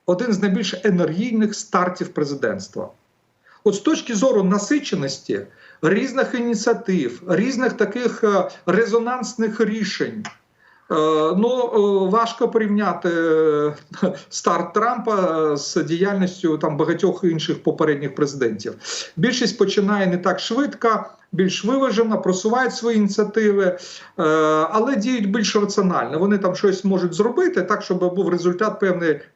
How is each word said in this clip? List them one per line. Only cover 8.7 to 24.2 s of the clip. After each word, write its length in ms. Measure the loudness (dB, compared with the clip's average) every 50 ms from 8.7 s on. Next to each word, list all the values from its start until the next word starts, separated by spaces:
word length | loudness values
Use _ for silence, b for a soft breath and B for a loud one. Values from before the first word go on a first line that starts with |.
| 2 2 2 2 2 0 0 0 -4 -4 -6 -8 -4 -4 -4 -4 0 0
рішень, 640 | 0 0 0 -2 -4 -4 -4 -4 -4 -6 -6 -10 -12
е, 720 | -12 -16 _ _ _ _ _ _ _ _ _ _ _ 0 0 2 2 2 2 2 2 2 2
ну, 340 | 2 2 2 0 -2 0 2
е, 360 | 2 2 4 2 2 2 2
важко 400 | 2 2 2 0 -2 -2 -2 0
порівняти, 600 | 2 0 0 2 0 0 0 0 -2 -2 -2 -2
е, 640 | 0 0 2 2 4 4 4 4 2 2 0 -2 -4 -6 -16 _ -6 -2 -2 -2 -2 B B B
старт 440 | -12 -2 0 0 0 0 -2 -2 -2
Трампа 800 | 0 0 0 -2 -2 -2 -2 0 0 2 0 2 2 2 0 0 -2
з 260 | -4 -4 -2 -2 -2
діяльністю 760 | 0 0 0 0 0 2 0 0 0 -2 -2 0 0 0 2
там 200 | 0 -2 0 0
багатьох 460 | 0 0 0 2 2 0 0 2 0
інших 400 | 0 0 0 -2 -4 -4 -2 -2
попередніх 520 | -2 0 2 2 0 2 0 -2 -6 -2
президентів. 580 | 0 -2 -2 0 -2 -2 -2 -2 -4 -8 -10 -10 B B B B B B B B 0
Більшість 400 | 0 0 2 0 0 -2 2 0
починає 500 | 0 2 2 0 2 2 2 2 2 0
не 100 | 0 0
так 220 | 0 -2 -2 -2
швидко, 640 | -4 -2 0 0 0 -2 -4 -2 0 0 0 0 -2 B B B B B
більш 340 | -2 0 0 0 0 -2 -2
виважено, 560 | 0 0 2 2 2 2 2 2 2 0 0
просувають 540 | 0 0 -2 0 0 0 0 2 0 0 -2
свої 220 | -2 -2 0 2 2
ініціативи, 680 | 2 2 2 0 -2 0 0 2 2 4 4 4 2
е, 120 | 2 0 -2 B B B B B B B -2